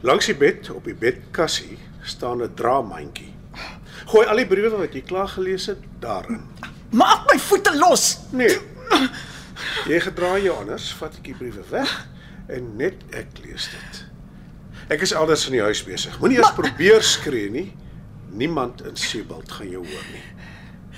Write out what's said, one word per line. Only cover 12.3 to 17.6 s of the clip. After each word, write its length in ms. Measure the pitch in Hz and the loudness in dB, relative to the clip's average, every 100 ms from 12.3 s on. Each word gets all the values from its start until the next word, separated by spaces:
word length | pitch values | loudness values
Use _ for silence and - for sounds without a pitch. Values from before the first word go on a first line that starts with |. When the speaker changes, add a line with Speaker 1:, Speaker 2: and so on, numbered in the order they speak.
| - - | -18 -10
Speaker 1:
en 280 | 131 123 107 | -10 -8 -4
net 180 | 165 - - | -4 -4 -12
ek 260 | - - - | -12 -12 -16
lees 240 | - - - | -14 -10 -10
dit. 340 | - - - - - - - - - - - - | -10 -14 -16 -16 -18 -18 -18 -20 -20 -18 -16 -4
Ek 120 | 151 | -2
is 100 | 190 | 0
elders 340 | 170 160 156 131 | 2 4 4 4
in 60 | |
die 100 | 127 | 2
huis 220 | 104 104 | 2 0
besig. 340 | 95 87 - - | -6 -8 -8 0
Moenie 180 | 175 254 | 4 8
eens 80 | 226 - | 6 6
Speaker 2:
Maar 40 | 151 | -2
Speaker 1:
probeer 320 | - 180 220 | 4 8 8
skree 480 | - - 156 123 101 | 8 0 0 -2 -2
nie. 220 | 123 | -4